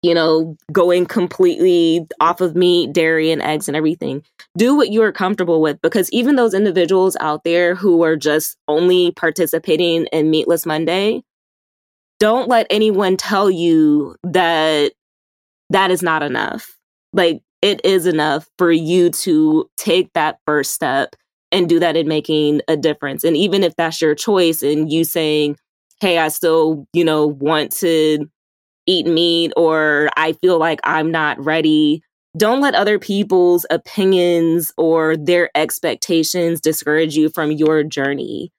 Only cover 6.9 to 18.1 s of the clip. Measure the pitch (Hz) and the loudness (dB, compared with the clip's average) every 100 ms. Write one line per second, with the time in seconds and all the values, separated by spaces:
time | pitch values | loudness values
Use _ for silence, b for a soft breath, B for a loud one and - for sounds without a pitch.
6.9 | 190 185 - 156 151 170 170 175 180 196 | 2 2 -2 -6 -4 -2 0 0 0 2
7.9 | 170 165 156 151 151 151 - - 151 175 | 2 2 0 0 -2 -2 -12 -4 0 2
8.9 | 180 175 - 165 156 180 165 180 156 175 | 2 0 0 -4 -2 -2 -2 -2 0 0
9.9 | 165 160 160 156 160 - 165 170 156 165 | 0 -2 -2 0 0 0 -2 -2 -4 -2
10.9 | 185 202 240 _ _ _ _ _ _ _ | -2 -2 -4 _ _ _ _ _ _ _
11.9 | _ _ _ 214 240 220 240 - 208 214 | _ _ _ 2 2 2 0 2 2 2
12.9 | 196 196 185 - 202 202 180 170 160 156 | 2 0 0 -2 0 0 2 2 4 4
13.9 | 147 143 - 180 175 170 165 160 151 147 | 2 -2 -8 -4 0 0 0 0 0 -2
14.9 | _ _ _ _ _ _ _ _ 190 190 | _ _ _ _ _ _ _ _ 0 2
15.9 | 180 180 160 147 123 - - - _ _ | 0 0 -2 -2 -4 -4 -8 -14 _ _
16.9 | _ _ 208 170 160 _ _ 202 202 180 | _ _ 0 2 0 _ _ -2 0 2
17.9 | 190 170 | 2 2